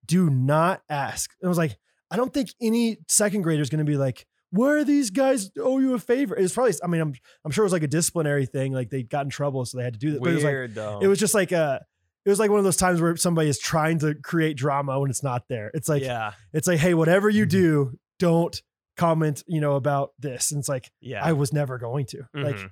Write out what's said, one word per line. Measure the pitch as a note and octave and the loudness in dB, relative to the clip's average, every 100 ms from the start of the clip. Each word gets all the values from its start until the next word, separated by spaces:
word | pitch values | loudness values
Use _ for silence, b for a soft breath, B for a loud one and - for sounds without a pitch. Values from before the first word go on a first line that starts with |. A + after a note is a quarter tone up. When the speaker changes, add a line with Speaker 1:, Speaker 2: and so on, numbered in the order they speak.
| - | 2
Speaker 1:
"Do | F3 F3 | 2 4
not | C3 C3 D3+ E3+ F#3+ _ | 2 2 2 2 -2 _
ask." | D3 B2+ - - _ | -6 -6 -8 -10 _
And | F3+ | -2
I | |
was | F3 | 0
like, | D#3+ G#2+ _ _ _ | -2 -4 _ _ _
I | F#3+ | -4
don't | C4 | -2
think | D4 A3 - | -2 -4 -4
any | A#3 A#3 A#3 G#3+ - | 0 2 0 -2 -2
second | - G#3 G#3 | 0 2 0
grader | E3+ D#3 | 0 0
is | C#3+ | 0
gonna | D3+ | -2
be | D3 C#3+ | -2 0
like, | C3+ A#2+ _ _ _ | -2 -4 _ _ _
"Why | F#3 C4 | 0 2
are | D4+ | 2
these | C#4+ C#4+ A#3+ | 2 2 2
guys | F#3 C4+ C4 F#3+ - | 0 2 0 -4 -4
owe | C4 C4+ | 0 2
you | C4 | 2
a | B3 | 0
favor?" | - B3 C4+ - | 0 0 0 0
It's | F3+ | 0
probably, | A3 C4 - | 2 0 0
I | F3 | -2
mean, | E3 | -2
I'm, | D#3 C3 b b | -2 -6 b b
I'm | D#3 | -4
sure | C#3+ | 0
it | G#3 | 2
was, | |
like, | F3 | 2
a | D3+ | 0
disciplinary | D3+ E3 E3+ D3+ C#3+ C3 | 0 0 0 0 0 -2
thing. | C#3 C3+ | -4 -4
Like, | C3 A#2 | -4 -4
they | C3+ | -6
got | A#2 D3 C#3+ | -4 -4 -4
in | |
trouble, | - C#3+ C3+ B2 | -4 -4 -4 -6
so | B2+ | -6
they | |
had | B2 | -6
to | A2 | -4
do | D3 | -4
that. | D3 | 0
But | B2 | 0
it | D#3+ | 2
was | |
like, | D3 | 0
Speaker 2:
Weird, | C3+ B2 G#2+ | 0 -6 -8
though. | G#2+ G#2 | -8 0
Speaker 1:
it | G3 | 2
was | G3 | 2
just | G#3 | 2
like | G#3+ F3+ | 0 2
a, | F3 D#3 C3 - _ _ _ G3 | 0 0 -2 -8 _ _ _ 0
it | |
was | G3 | 2
like | G#3+ | 4
one | G#3 | 4
of | G3 | 2
those | - | 2
times | F#3 F3 | 2 2
where | E3+ E3+ | 2 2
somebody | F3 E3 D3+ | 0 2 2
is | C#3 | 0
trying | - D#3+ D#3 E3 | 0 0 2 2
to | D3+ D3+ | 0 -4
create | - E3+ D#3 A#2+ | -2 0 0 0
drama | C#3+ C#3 C#3+ C3+ | -2 0 0 -2
when | C#3 | -2
it's | A#2+ | -2
not | C#3 A#2+ _ | -4 -4 _
there. | A#2+ G#2 | -8 -6
It's | D#3 C#3 | -6 -2
like, | D3 | -2
Speaker 2:
Yeah. | C3 A#2 G#2+ - - | -2 -4 -6 -10 -6
Speaker 1:
it's | D#3 F3+ | -4 0
like, | E3+ | 2
"Hey, | F3 | 4
whatever | E3 D#3+ F#3 G#3 | 4 4 4 4
you | G3 D#3+ | 2 2
Speaker 3:
Mm-hmm. | F#3 | 4
Speaker 1:
do, | E3+ D3+ C3+ B2+ _ _ | 4 4 0 -6 _ _
don't | F3 E3 E3+ - _ _ _ - | 2 2 0 -6 _ _ _ -2
comment, | E3+ D#3+ D#3 C#3+ - | 0 2 0 -2 -4
you | D#3+ | -2
know, | D3 C#3 | 0 0
about | C#3 C#3 C#3 _ | 0 -2 -4 _
this." | C3+ B2 - | -12 -6 -4
And | D3 | -4
it's | C#3 | -4
like, | C3 - _ | -6 -8 _
Speaker 2:
Yeah. | - G#2+ C#3+ | -12 -4 0
Speaker 1:
I | |
was | D3+ C#3 | 0 0
never | D3+ C#3 B2+ | 0 -2 -6
going | A#2 C#3 C#3 | -6 -6 -6
to. | - B2 | -10 -12
Like, | D3 D3 G#2 | -6 -4 -4
Speaker 2:
Mm-hmm. | F#2+ | -10